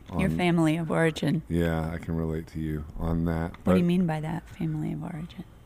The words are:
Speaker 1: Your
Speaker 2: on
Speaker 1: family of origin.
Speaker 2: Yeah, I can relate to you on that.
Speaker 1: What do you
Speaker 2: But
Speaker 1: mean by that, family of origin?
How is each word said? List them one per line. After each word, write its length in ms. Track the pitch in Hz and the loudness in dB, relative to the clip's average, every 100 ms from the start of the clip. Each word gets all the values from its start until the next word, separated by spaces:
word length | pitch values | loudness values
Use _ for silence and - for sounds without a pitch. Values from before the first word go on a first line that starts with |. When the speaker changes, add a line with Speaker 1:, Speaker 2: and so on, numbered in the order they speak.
| - 90 | -8 -2
Speaker 1:
Your 100 | - | 0
Speaker 2:
on 80 | 80 | 2
Speaker 1:
family 400 | 175 170 160 160 | 2 4 4 2
of 140 | 160 | 0
origin. 520 | 165 165 156 151 160 - | 2 2 2 0 0 0
Speaker 2:
Yeah, 420 | 85 85 80 80 | 2 2 2 0
I 60 | 85 | -4
can 160 | - 82 | -2 -2
relate 300 | 80 78 82 | 0 -2 -4
to 120 | 80 | -4
you 240 | 78 78 76 - | -2 -2 -6 -4
on 240 | 85 85 | 0 0
that. 280 | 85 82 82 - | 2 0 -2 -2
Speaker 1:
What 80 | - | 4
do 40 | 92 | 4
you 60 | |
Speaker 2:
But 40 | 175 | 6
Speaker 1:
mean 180 | 175 175 | 4 2
by 140 | 156 | 0
that, 280 | 156 165 - | -4 -6 -8
family 440 | - 165 156 160 | -6 -4 -2 -4
of 100 | 156 | -4
origin? 420 | 165 160 170 - - - | -6 -8 -10 -12 -16 -12